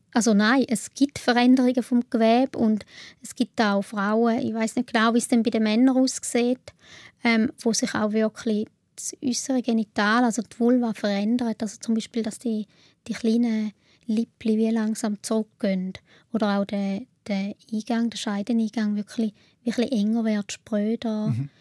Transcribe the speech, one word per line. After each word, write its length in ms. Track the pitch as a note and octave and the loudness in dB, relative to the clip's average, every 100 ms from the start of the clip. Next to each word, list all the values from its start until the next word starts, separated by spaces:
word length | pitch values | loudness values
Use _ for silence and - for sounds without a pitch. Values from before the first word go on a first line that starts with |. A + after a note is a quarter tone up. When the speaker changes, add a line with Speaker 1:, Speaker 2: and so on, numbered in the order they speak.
| _ | _
Speaker 1:
also 180 | B3+ A3+ | 0 4
nein, 320 | G#3 G#3+ C4+ B3 | 4 4 4 2
es 260 | G#3+ - | -2 -6
gibt 240 | - C#4 - | -2 -2 0
Veränderungen 640 | - A#3+ B3 C4 B3 B3+ | 0 4 6 6 4 0
vom 260 | A3+ A#3+ A#3 | 0 0 0
Gewebe 480 | A3+ A3 A#3+ C4 - | 2 4 4 2 0
und 280 | A3+ G#3+ - - - - | 0 0 -4 -20 -20 -18
es 120 | - | -10
gibt 260 | - A#3+ - | -6 -4 0
auch 220 | G#3+ G3+ | 0 0
Frauen, 560 | G3+ G#3 G3+ G#3+ A#3 A3+ | -2 -4 0 2 2 0
ich 160 | A3+ | -2
weiss 220 | A3 A3+ - | -2 -2 -2
nicht 160 | B3 | -2
genau, 200 | A#3 A3+ | 2 2
wie 40 | A#3 | 2
es 100 | - | 2
denn 140 | A#3+ | 2
bei 80 | A3+ | 2
den 120 | A3 | 0
Männern 320 | G#3+ A3 C4 B3+ | 2 4 4 4
aussieht, 760 | C4 - - A#3+ A#3+ B3+ - - - - - _ | 2 0 -4 0 0 -2 -8 -20 -20 -20 -20 _
ähm, 260 | A#3 A3+ A3 - | 0 2 2 0
wo 120 | A#3 | -2
sich 200 | A3 - | 0 -2
auch 180 | G#3+ G#3+ | -2 0
wirklich 540 | A3 A3 - A#3 G#3 A3 _ _ - | 0 0 -2 -2 -2 -4 _ _ -14
das 180 | - - | -14 -6
äußere 380 | C4 B3 - C4 | -4 -4 -2 -2
Genital, 600 | A#3 A3+ G#3+ - G#3 A#3 | 0 -2 -2 0 2 2
also 160 | B3 G#3 | 2 0
die 160 | G3 - | -6 0
Vulva 320 | A#3 B3+ A#3 | 2 2 2
verändert. 680 | G#3+ G#3 G3+ G#3 A#3+ A#3 A3 | -2 -2 0 0 0 -2 -4
Also 140 | A3 - | -6 -8
zum 140 | - | -4
Beispiel, 280 | A3+ - A#3 | -4 -4 -6
dass 160 | A3 - | -6 -6
die, 280 | A#3+ A3 G#3+ _ _ _ - | -4 -4 -6 _ _ _ -12
die 60 | |
kleinen 580 | A3 A3+ A#3 A#3+ A3 G#3+ - _ _ - | -4 0 2 2 0 -4 -8 _ _ -4
Lippli 500 | A3 A#3 - A3 G#3+ | -2 -4 -4 0 2
wie 140 | A3 | 2
langsam 520 | A3+ G#3+ A3 A3 G#3 | 0 -2 -2 -4 -4
zurückgehen. 720 | - A3 G#3+ _ G3+ F#3+ F#3 - _ _ _ | -2 -2 -4 _ -2 -2 -4 -10 _ _ _
Oder 240 | A3+ G#3+ G3+ | -2 0 0
auch 80 | G3+ | -2
der, 360 | G3+ G3 G3 B3+ _ - | -4 -4 -6 -8 _ -6
der 280 | G3 G3 - - | -6 -6 -10 -10
Eingang, 380 | A3 - A#3 A#3 | -8 -2 -2 -2
der 80 | G#3+ | -4
Scheideneingang 760 | - G3+ G3+ A#3 A3 A#3 G#3+ G#3 | -6 -4 -2 0 0 -2 -2 -2
wirklich, 360 | G#3 - A3 - _ _ | -6 -4 -4 -4 _ _
wirklich 260 | - A#3 A3+ | -6 -2 0
enger 340 | A#3 G#3 A#3 | 0 0 0
wird, 280 | A3 G#3 G3+ | 0 -2 -4
spröder. 760 | - - G#3 G#3 A3+ A3+ G#3+ G#3+ | -10 -6 -2 -2 -2 -4 -2 -2
Speaker 2:
Mhm. 200 | A#2 C#3 _ | -2 -4 _